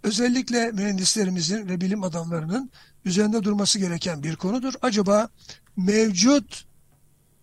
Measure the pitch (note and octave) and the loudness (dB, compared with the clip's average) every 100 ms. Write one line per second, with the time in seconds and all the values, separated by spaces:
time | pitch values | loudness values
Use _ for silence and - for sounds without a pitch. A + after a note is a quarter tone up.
0 | G#3 G#3 B3 B3 C4 A#3+ A#3 G#3 G#3 F#3+ | -2 0 2 0 0 0 0 -2 -2 0
1 | F#3 A3 F#3 F#3 D#3+ G#3+ G3 F3+ F#3 G#3 | 0 0 0 0 -2 -4 -4 -4 -2 -2
2 | F#3+ E3 E3 E3+ D#3 A3 C4 - - _ | -4 -6 -6 -6 -4 -4 -6 -16 -20 _
3 | F#3 F3+ G#3+ A3+ G3+ G#3 G3 G#3 F#3 E3+ | -2 2 2 2 0 0 0 0 0 -2
4 | F3+ D3+ D3 D#3+ F#3 B3 C4 B3+ B3+ G#3 | -4 -6 -6 -4 -4 -2 -4 -2 -2 0
5 | F#3+ G#3 A3+ _ - - _ - F#3 G#3+ | 4 2 2 _ -20 -20 _ -2 2 4
6 | A3+ F3+ A#3+ C#4+ - - - _ _ _ | 2 4 6 6 2 -18 -20 _ _ _
7 | _ _ _ _ | _ _ _ _